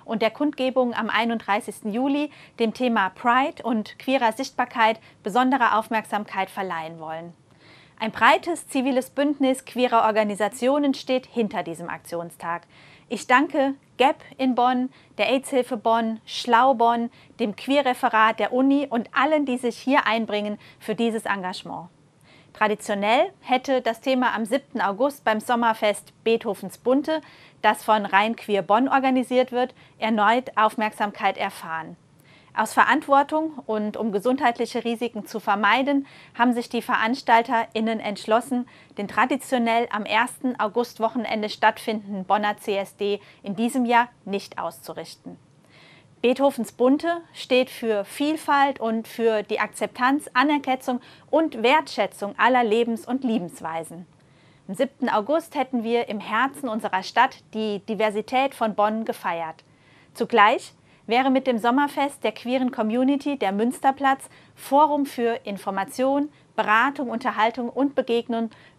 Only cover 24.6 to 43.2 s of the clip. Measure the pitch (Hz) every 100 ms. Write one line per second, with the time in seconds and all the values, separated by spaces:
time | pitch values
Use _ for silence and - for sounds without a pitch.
24.6 | - 233 190 196 277 277 233 214 220 240
25.6 | 233 220 214 - - _ 226 226 233 190
26.6 | 190 - 233 269 302 311 - - - _
27.6 | 214 214 - 214 202 196 214 226 - 196
28.6 | 175 214 262 269 262 262 240 254 247 240
29.6 | 254 - - - 220 226 208 240 254 -
30.6 | 214 - 214 - 208 202 202 - 196 -
31.6 | 175 160 165 170 _ _ _ - _ -
32.6 | 220 - 208 262 285 277 285 311 320 285
33.6 | - 214 214 208 220 196 233 269 269 233
34.6 | 226 247 233 226 240 214 196 220 220 202
35.6 | 208 247 269 277 277 - - - 240 240
36.6 | 233 233 - 214 220 269 - 226 233 233
37.6 | 226 220 220 220 214 196 - 220 240 247
38.6 | 240 - - - 202 - 254 285 - 254
39.6 | 226 226 240 214 202 214 247 - 254 240
40.6 | 165 233 240 - 220 254 220 220 208 -
41.6 | 214 220 - 220 202 202 185 202 208 208
42.6 | - 196 190 - 202 202